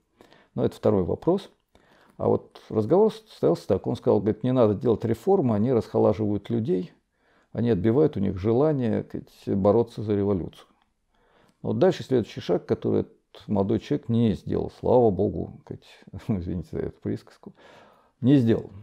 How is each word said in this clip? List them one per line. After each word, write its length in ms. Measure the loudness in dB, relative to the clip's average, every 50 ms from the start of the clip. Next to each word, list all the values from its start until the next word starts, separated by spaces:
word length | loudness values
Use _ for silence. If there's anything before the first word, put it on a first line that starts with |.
| _ _ _ _ -20 _ -20 _ _ _ -6
Но 100 | -4 -4
это 100 | -4 -4
второй 280 | -2 0 2 2 2 0
вопрос. 480 | -2 -4 -2 0 0 0 0 -4 -8 _ _ _ _ _ _ _ _ _ _ _ _ _ -4
А 100 | 0 0
вот 340 | 0 0 -2 -8 -20 -20 -14 -6
разговор 420 | -4 -2 0 2 4 4 4 2
состоялся 560 | 0 -4 -10 _ -6 -2 0 0 0 0 0 -2
так. 200 | -2 -2 -2 -4
Он 80 | -6
сказал, 240 | -2 0 0 0 2
говорит, 240 | 2 0 -2 -2 -2
не 80 | 0
надо 240 | 2 4 4 4 2
делать 300 | 2 0 0 0 0 0
реформы, 500 | -2 -4 -2 0 0 2 2 2 0 0
они 160 | 0 0 0
расхолаживают 800 | 0 0 -2 0 0 2 2 2 2 2 -2 -2 -2 -4 -4 -4
людей, 420 | -4 -2 -2 -2 -2 -2 -4 -6 -12 _ _ _ _ _ _ _ _ _ _ _
они 180 | -6 -2 0 0
отбивают 460 | 0 2 2 2 2 4 2 2 0
у 40 | -2
них 180 | -2 -2 -2 -2
желание, 640 | -2 0 2 2 2 2 0 0 -2 -2 -2 -2 -4
сказать, 280 | -6 -10 -14 -14 -16 _ _ -6 -4
бороться 560 | -2 2 4 4 4 4 2 0 -4 -8 -4
за 120 | -2 -2
революцию. 520 | 0 0 0 -2 -2 -4 -8 -12 -18 -20 _ _ _ _ _ _ _ _ _ _ _ _ _ _ _ _ _ _ _ -6
Но 60 | -6
вот 100 | -2 2
дальше 240 | 2 2 0 0 -4
следующий 380 | -2 0 0 0 -2 -6 -10
шаг, 240 | -4 -4 -4 -4 -2
который 360 | -4 -4 -4 -2 -2 -2 -2
этот 460 | -2 -4 _ _ _ _ -20 -18 -8 -4
молодой 320 | -2 -2 0 0 -2 -2
человек 300 | -2 -4 -6 -4 -4 -2
не 240 | 0 2 2 2 0
сделал, 380 | -2 -4 -6 -4 -4 -4 -6 -8 -4
слава 300 | 0 2 4 4 4 4
богу, 500 | 2 2 0 -2 -2 -4 -8 -10 -12 -16
сказать, 240 | -16 -16 -16 -16 _ -20 -20 -20 _ -18
<laughs> 160 | -18 -10 -6 -4
извините 420 | -4 -4 -4 -6 -6 -8 -8 -8
за 80 | -8 -8
эту 200 | -8 -8 -10 _
присказку, 520 | -8 -8 -8 -8 -10 -16 -20 _ _ -20 -20 _ -20 -20 -20 -20 -20 _ _ _ _ _ _ _
не 160 | 2 4 4
сделал, 340 | 4 4 4 2 0 -2 -6 -16 -20